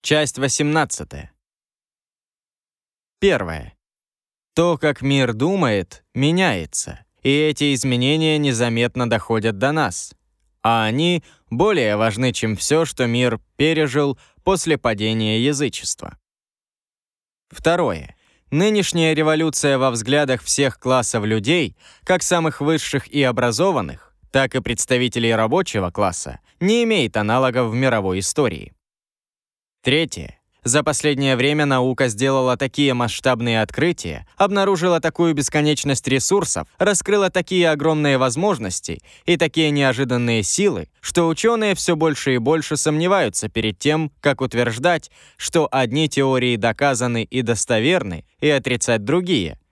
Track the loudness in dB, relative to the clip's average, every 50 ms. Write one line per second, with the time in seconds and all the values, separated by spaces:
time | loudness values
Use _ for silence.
0 | 0 2 2 2 2 -2 -4 -4 -4 -4 -2 -2 -2 0 0 0 0 -2 -4 -10
1 | -10 -12 -14 -16 -16 -18 _ _ _ _ _ _ _ _ _ _ _ _ _ _
2 | _ _ _ _ _ _ _ _ _ _ _ _ _ _ _ _ _ _ _ _
3 | _ _ _ _ 2 2 2 2 -2 -6 -8 -8 -10 -14 _ _ _ _ _ _
4 | _ _ _ _ _ _ _ _ _ _ _ 0 2 2 2 0 0 -2 -2 0
5 | -2 0 2 2 2 0 0 -2 0 0 0 0 0 2 0 0 -2 _ -12 -20
6 | _ _ _ 0 0 2 2 2 2 0 0 -2 -6 -6 -8 -8 -8 -8 -12 -16
7 | _ _ _ _ _ 0 2 4 2 2 0 0 0 0 0 0 0 -2 0 0
8 | 2 0 2 2 2 2 2 2 0 0 0 0 0 0 0 0 -2 -2 -2 -2
9 | -2 0 0 -2 0 -2 -2 0 0 -2 -2 0 -2 0 0 0 -2 -2 -4 -8
10 | -12 -14 -18 _ _ _ _ _ _ _ _ _ _ 2 2 2 2 0 0 0
11 | 0 0 0 -2 -4 -10 _ _ _ _ -2 0 2 2 2 2 2 2 2 2
12 | 0 0 0 0 -2 -2 -2 -2 -4 -4 -4 -4 -2 0 2 0 0 -2 -2 -2
13 | -2 0 0 0 0 0 0 -2 _ _ _ 0 0 2 2 2 0 0 0 0
14 | 0 0 -2 _ -10 _ _ _ _ 0 0 0 2 0 0 0 0 -2 -2 0
15 | -2 -2 0 0 0 0 0 0 0 0 0 0 -2 -4 -4 -6 -8 -8 -8 -8
16 | -10 -18 -18 _ _ _ _ _ _ _ _ _ _ _ _ _ _ _ _ _
17 | _ _ _ _ _ _ _ _ _ _ -20 -2 0 0 2 2 0 -2 -2 -6
18 | -10 -16 -20 _ _ _ _ _ _ _ 0 2 2 2 2 2 0 0 0 0
19 | 2 2 2 2 2 2 2 2 0 -2 -2 0 0 0 2 2 2 0 0 -2
20 | -2 0 2 2 2 0 -2 -4 -2 -4 0 0 0 0 -2 _ -2 0 0 2
21 | 0 0 -2 -2 0 0 -2 -2 0 0 0 0 0 -2 -6 _ -20 -20 -20 _
22 | _ 0 0 0 2 0 0 0 0 -2 -2 -2 0 0 0 0 -2 -4 -4 -6
23 | -6 -4 -2 0 0 2 2 2 0 0 2 2 0 2 2 0 -4 -4 -10 -14
24 | -20 _ _ _ -20 -2 0 0 0 2 -2 -4 -4 -4 -4 -4 0 0 0 2
25 | 2 0 -2 0 0 2 2 2 2 2 2 0 0 0 -2 -2 -4 -2 -2 -2
26 | -2 -2 -2 -4 -10 -12 -14 -16 _ _ _ _ 0 0 2 2 2 2 2 0
27 | 0 0 -2 -2 0 0 2 2 2 2 2 0 -2 0 0 0 0 2 0 0
28 | 0 0 -2 -2 -4 -4 0 0 0 0 -2 -6 -14 -18 _ _ _ _ _ _
29 | _ _ _ _ _ _ _ _ _ _ _ _ _ _ _ _ _ 0 0 0
30 | 0 -2 -6 -12 -12 -14 -16 _ _ _ _ _ _ 0 0 2 2 0 -2 0
31 | 0 0 0 2 2 0 2 2 2 0 2 2 0 2 2 2 2 0 2 0
32 | 0 0 0 0 0 2 2 2 2 0 0 0 -2 -6 0 0 0 2 2 0
33 | 0 -2 -2 -2 0 0 0 0 0 0 0 0 0 -2 -2 -2 0 0 0 -2
34 | -6 -10 -10 -10 -14 _ _ 0 0 2 2 0 2 2 0 0 2 0 0 2
35 | 0 -2 0 2 2 2 2 0 -2 -2 0 0 2 2 0 0 -2 -2 -4 -2
36 | -2 -2 -2 0 0 2 0 0 0 0 -4 -6 -6 _ _ _ 0 2 2 0
37 | 0 0 2 2 2 2 0 -2 -4 0 0 2 2 2 2 2 0 0 0 2
38 | 2 2 2 2 2 0 0 0 0 0 0 -2 -4 -8 -8 -8 -8 -10 -12 -12
39 | _ -20 -20 -10 _ 0 2 2 2 0 0 0 0 2 2 2 2 2 2 0
40 | -2 -2 -2 -2 0 0 0 0 0 -2 -2 0 0 0 0 -2 -8 -10 _ _
41 | -14 -4 0 0 2 2 0 0 0 0 2 2 0 0 -2 -2 0 -2 0 2
42 | 2 0 0 0 -2 0 0 0 2 2 0 0 0 -4 -4 -2 0 0 0 0
43 | 0 2 2 2 2 0 -2 -4 -8 -4 _ -2 -2 -2 -4 _ 0 0 0 0
44 | -2 -4 _ _ -2 0 0 0 -2 -2 0 0 0 0 -2 0 0 0 0 0
45 | -4 -10 _ -20 -20 -20 _ _ -10 -2 0 0 0 2 0 0 0 0 0 -2
46 | -2 0 0 0 2 2 2 2 0 0 0 0 0 -2 0 0 0 0 0 0
47 | -2 -2 -2 -2 -4 -4 -4 -4 -2 0 -2 -2 0 0 0 0 2 2 0 0
48 | -2 -4 -8 -10 -12 _ _ _ 0 0 0 0 0 -2 -4 -4 0 0 0 -2
49 | 0 0 0 0 0 0 0 0 0 -4 -8 -12 _ _